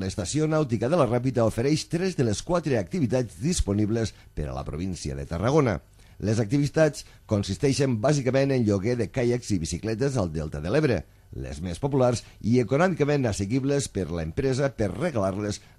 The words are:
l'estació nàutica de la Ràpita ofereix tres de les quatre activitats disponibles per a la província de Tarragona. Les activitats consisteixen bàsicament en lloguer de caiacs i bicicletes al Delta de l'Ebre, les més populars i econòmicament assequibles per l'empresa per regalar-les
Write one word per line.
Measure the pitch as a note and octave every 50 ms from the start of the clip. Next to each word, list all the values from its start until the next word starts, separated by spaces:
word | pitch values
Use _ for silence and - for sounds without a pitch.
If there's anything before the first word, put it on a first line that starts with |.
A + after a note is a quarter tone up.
| F#2+
l'estació | F#2+ - - G2 - - D3 D3+
nàutica | D#3 D#3 D#3 D#3 B2 A#2 G#2+ - A#2+ D#3+
de | F3+
la | C#3 A2+
Ràpita | A#2 B2 A#2+ C3 A#2+ B2 A2+ A2
ofereix | - - A#2+ C#3 D#3 D3+ - -
tres | - E3+ F3+ F#3+ F3 -
de | C3 A2+
les | G2+ - -
quatre | - E3+ F3 E3 D#3+ C3+
activitats | A2+ F#2+ E2 - F#3+ D3 A2 B2 B2+ B2+ G#2 - D#2+
disponibles | G#2 D#3 F3+ - - G2 G2 G#2 G#2+ G2 A2 A#2 A2+ G2+ - - - - -
per | - D2+ C#2
a | C2 C2
la | C#2 -
província | - D2+ F2 F#2+ F2+ - - D2+ C2+
de | C2+ C#2+
Tarragona. | - E2 E2 F2+ A#2 C#3 D#3+ C#3+ A#2+ F#2+ D2 - - - - - - - -
Les | - G2 A2 G#2 A#2+
activitats | G2 B2 C#3+ D3 C#3 - D#3+ D#3+ D#3 D3 - - - - - -
consisteixen | - A2 G2+ G2 - G2 - - C#3 C3+ - C#3+ C3 B2+ A2 G#2
bàsicament | C3+ D3+ C#3+ C3 B2+ B2 C3+ C3+ C#3 C3+
en | B2+ A#2+ G#2
lloguer | G2+ G2 F2+ A#2 B2 A#2+
de | A2 F#2
caiacs | - C3+ B2 A#2+ A#2+ B2 A#2+ - G#2+
i | F2+ D#2+
bicicletes | D#2+ - E2+ - G#2+ A2+ G#2 C3 C#3+ C3 C3
al | F#2+ F2
Delta | D2+ D#2+ D2+ D#2 D#2 D2
de | D2 E2+
l'Ebre, | G#2+ D3+ D#3 C#3 A2+ E2 C#2 - - - - - -
les | - - B1+ C2+ D2 E2
més | F#2 E2+ -
populars | - C#3+ C3+ C#3+ B2 B2 B2+ G#2+ - - - - -
i | G2+ A#2+ B2+
econòmicament | B2 G2 B2+ C#3 F3 F#3+ F3 - D3 C#3 D3 D3 C3
assequibles | A#2 G2 - G2+ G2 A2+ C3+ B2+ C#3 C#3+ C#3+ - -
per | - G#2 F#2 D2 E2+
l'empresa | E2+ D#2+ D#2+ E2 - C3+ C3+ C3 B2 C#3+ C#3 A#2+
per | - A2+ G2 E2+
regalar-les | F#2+ C#3+ F3+ D3 A#2 F#2+ F#2+ F#2+ G2 G#2 G#2 G#2 - - - -